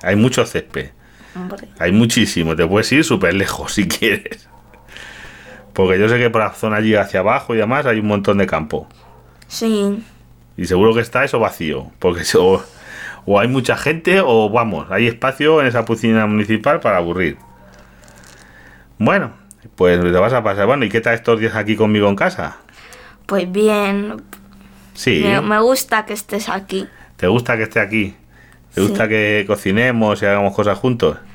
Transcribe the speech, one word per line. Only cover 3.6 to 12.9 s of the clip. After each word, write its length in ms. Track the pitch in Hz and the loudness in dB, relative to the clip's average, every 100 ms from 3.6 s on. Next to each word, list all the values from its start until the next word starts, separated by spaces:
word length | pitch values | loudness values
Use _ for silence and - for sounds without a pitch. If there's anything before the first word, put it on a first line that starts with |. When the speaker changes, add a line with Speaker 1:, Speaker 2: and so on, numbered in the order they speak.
| - | -6
Speaker 1:
<laughs> 20 | - | -2
si 120 | 92 | -2
quieres. 600 | - 117 98 - - - - - - - - - - - - - - - | -2 -2 -2 -6 -16 -20 -20 -20 -20 -20 -20 -20 -20 -20 -20 -20 -20 -8
Porque 260 | - 92 92 | 0 2 2
yo 100 | 107 | 2
sé 80 | 120 | 2
que 120 | 120 | 2
por 120 | 113 | 0
la 100 | 104 | -2
zona 260 | - 110 107 | -2 -2 0
allí 180 | 110 107 | 2 2
hacia 240 | 98 95 | 2 0
abajo 320 | 95 131 - 113 | 0 0 0 -2
y 20 | |
demás 280 | 104 135 135 | 0 0 0
hay 140 | 110 | 0
un 80 | 107 | 0
montón 300 | 104 101 101 | 0 0 0
de 80 | 95 | 0
campo. 400 | 80 78 67 - - - - - - - | -2 -4 -8 -10 -20 -20 -20 -20 -20 -16
Speaker 2:
Sí. 560 | - 226 214 202 202 233 - - - - - | -6 -2 0 -2 -4 -10 -20 -20 -20 -18 -10
Speaker 1:
Y 80 | 90 | -2
seguro 280 | 90 107 | 2 4
que 60 | 113 | 2
está 240 | 113 123 | 0 -2
eso 160 | 139 127 | -2 0
vacío, 500 | 104 - 78 67 65 - | -2 -2 -6 -6 -8 -4
porque 260 | 90 85 - | -2 -2 0
se-, 120 | - | 2
o, 240 | 90 95 - - - | 4 2 -2 -20 -20